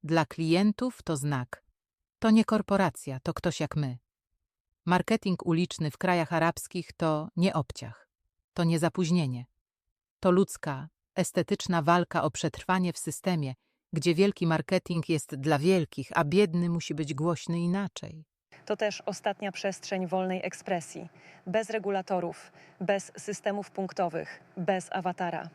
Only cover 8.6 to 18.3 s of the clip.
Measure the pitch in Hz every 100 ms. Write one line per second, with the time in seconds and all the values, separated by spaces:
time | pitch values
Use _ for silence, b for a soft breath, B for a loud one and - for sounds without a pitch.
8.6 | 165 165 165 - 165 175 143 123 120 _
9.6 | _ _ _ _ _ _ 190 180 190 -
10.6 | - 135 151 _ _ - 180 - 165 202
11.6 | - 170 156 175 170 165 151 - 165 -
12.6 | - 185 180 - - - 196 175 135 127
13.6 | _ _ _ 160 170 165 196 - 170 160
14.6 | 151 185 - 170 - 160 - 135 139 147
15.6 | 160 190 147 - 131 - 151 180 202 170
16.6 | 175 170 - 151 147 139 160 165 - 170
17.6 | 175 185 196 - - 160 151